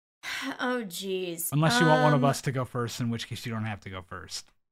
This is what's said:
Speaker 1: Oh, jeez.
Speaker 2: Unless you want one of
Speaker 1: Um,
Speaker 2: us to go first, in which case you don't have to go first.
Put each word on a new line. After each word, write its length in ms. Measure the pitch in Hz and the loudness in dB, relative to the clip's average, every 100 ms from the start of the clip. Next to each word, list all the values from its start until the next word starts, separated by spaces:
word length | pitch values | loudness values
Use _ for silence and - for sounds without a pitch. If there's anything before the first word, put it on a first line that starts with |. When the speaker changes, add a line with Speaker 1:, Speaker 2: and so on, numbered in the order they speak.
| _ _ - - 269 - | _ _ -10 -8 -8 -4
Speaker 1:
Oh, 240 | 247 247 208 | -2 -2 -4
jeez. 640 | 175 190 185 180 170 - | -8 -6 -4 -4 -6 -2
Speaker 2:
Unless 260 | 147 156 143 | 4 4 6
you 60 | 160 | 6
want 160 | 156 | 6
one 120 | 151 | 6
of 100 | 147 | 6
Speaker 1:
Um, 60 | 139 | 4
Speaker 2:
us 100 | 131 | 2
to 100 | - | -2
go 120 | 131 | -4
first, 340 | 123 123 117 - | -4 -4 -4 -2
in 100 | 117 | -2
which 180 | 117 - | -4 -6
case 160 | 113 | -10
you 80 | 123 | -6
don't 120 | 110 110 | -4 -4
have 140 | 98 | -6
to 100 | 98 | -10
go 100 | 95 | -12
first. 460 | 85 92 92 - - _ _ | -10 -14 -10 -12 -12 _ _